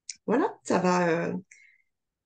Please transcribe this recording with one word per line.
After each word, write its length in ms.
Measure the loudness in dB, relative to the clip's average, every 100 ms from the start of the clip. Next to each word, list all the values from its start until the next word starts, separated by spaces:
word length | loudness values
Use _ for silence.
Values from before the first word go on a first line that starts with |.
| -18 -10 -2
voilà, 320 | 0 0 -4
ça 160 | -4 0
va, 280 | 2 2 2
euh, 260 | 0 -2 -6 -10 -20 -20 _ _ _ _ _